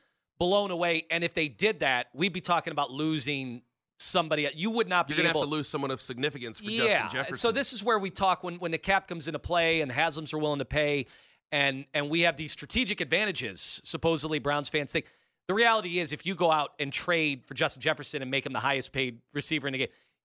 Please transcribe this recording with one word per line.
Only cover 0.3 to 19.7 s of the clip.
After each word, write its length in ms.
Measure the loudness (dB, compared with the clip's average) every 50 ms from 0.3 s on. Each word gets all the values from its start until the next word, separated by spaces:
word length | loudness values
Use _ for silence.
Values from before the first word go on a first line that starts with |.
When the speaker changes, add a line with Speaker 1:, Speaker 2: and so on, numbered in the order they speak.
| _
Speaker 1:
blown 320 | 0 2 4 4 4 2 2
away. 380 | 0 0 2 2 2 0 0 -2
And 140 | -2 0 0
if 100 | 0 0
they 140 | 0 -2
did 320 | -2 -2 0 0 0 2 2
that, 280 | 0 2 2 0 0 _ -2
we'd 200 | -2 -2 0 0
be 60 | -2
talking 300 | 0 2 0 2 0 -2
about 200 | -2 -2 -2 -2
losing 720 | -2 -2 -2 0 0 0 0 0 -2 -4 -4 -6 -10 -12 _ _ _ _ _ _ _
somebody. 500 | -2 0 2 2 2 2 2 0 0 0 -2 -2
You 160 | -2 -4 -2
would 180 | 0 0 0
not 200 | 2 2 2 2
be 80 | 2 0
Speaker 2:
You're 80 | 2 2
gonna 60 | 2
Speaker 1:
able 100 | 2 2
Speaker 2:
have 80 | 0 0
to 60 | -2
lose 120 | -2 -4
someone 220 | -4 -4 -2 -2 -2
of 100 | -4 -4
significance 600 | -6 -8 -6 -4 -4 -4 -4 -6 -10 -10 -12 -10
for 100 | -8 -4
Speaker 1:
Yeah. 140 | -2 2 2
Speaker 2:
Justin 260 | 4 4 2 0 -2
Jefferson. 260 | -2 -4 -4 -2 -2
Speaker 1:
So 160 | 0 0 2
this 220 | 2 2 2 2 2
is 100 | 2 2
where 140 | 2 2
we 140 | 2 2 -2
talk 320 | -2 2 2 2 2 2 -2
when, 140 | -8 -8
when 120 | -6 -4 -4
the 80 | -4
cap 300 | -4 0 2 2 2 2
comes 200 | -2 -8 -6 -4
into 120 | -4 -4 -6
play 420 | -4 0 2 2 4 4 4 2
and 100 | 0 0
Haslam's 420 | 0 0 0 0 0 -4 -8 -6 -4
are 20 |
willing 220 | -2 0 0 0 0
to 60 | -2
pay, 420 | -2 0 2 2 2 2 0 -2 -6 -12 -20 -20 -20 _ _ _ -4
and, 340 | 0 2 2 2 0 -2 -8 _ -4
and 160 | -2 -2 0
we 100 | 0 2
have 160 | 2 2 2
these 140 | 0 -4 -6
strategic 500 | -6 -6 -6 -4 -2 -2 0 0 -2 -4
advantages, 800 | -2 0 0 0 0 0 -2 -4 -6 -6 -4 -2 -2 0 -2 -2 -2
supposedly 540 | -4 -4 0 2 2 2 2 0 -2 -2
Browns 320 | -2 0 0 0 0 -2 -2
fans 220 | -2 -2 -2 0
think. 160 | -2 -4 -4 -4 _ _ _ _ _ _ -4
The 80 | -2 2
reality 420 | 4 6 6 6 4 2 0 -2
is, 160 | 0 0 0 -4
if 140 | -4 -4
you 80 | -4 0
go 160 | 2 4 4
out 220 | 4 4 2 -2 _ -6
and 140 | -6 -4 -4
trade 520 | -4 0 2 2 2 2 0 -2 -4 _
for 80 | -10 -2
Justin 260 | -2 0 0 0 -2
Jefferson 400 | -2 -2 -2 -2 -4 -6 -6 -6
and 80 | -4 -2
make 160 | -2 -2 -2
him 80 | -2 -4
the 60 | -2
highest 340 | 0 0 0 0 -2 -2 -2
paid 260 | -2 -2 -2 -4 -10 _ _ -6
receiver 340 | -4 -2 -2 -2 -2 -2
in 60 | -4